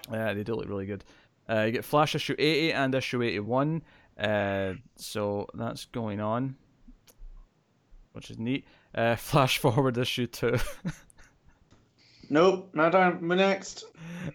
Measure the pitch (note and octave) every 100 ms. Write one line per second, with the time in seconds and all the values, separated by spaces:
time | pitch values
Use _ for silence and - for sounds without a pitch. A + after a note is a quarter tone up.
0 | - A2+ A2 G2+ G#2 A2 G2 G2+ G2 G2
1 | - - _ _ - A2 A2 A2+ - D3
2 | D#3 D3+ - - D3+ D3+ D#3+ A2+ C3+ C3
3 | - B2 A#2 F#2+ G#2 B2+ D3 D#3+ - -
4 | _ - G#2+ G#2 G2+ G2 G2 F2+ - -
5 | - A2 G#2 G2+ - - A#2 - - B2
6 | A2 G2+ G#2+ A#2 C3+ C3+ _ _ - -
7 | _ _ - - - _ _ _ _ -
8 | - A2 - A2+ A2+ C#3 - - _ -
9 | A#2 A2+ - D3+ B2+ - C#3+ A#2 C3 A#2+
10 | B2+ - A#2+ - A#2+ A#2+ - - F3+ -
11 | - - - _ - _ _ - _ _
12 | _ _ - C#3+ F#3 F#3 - D3 E3 F#3+
13 | F3+ E3 E3 F3+ G3 F#3+ - - - -
14 | E3 F3 -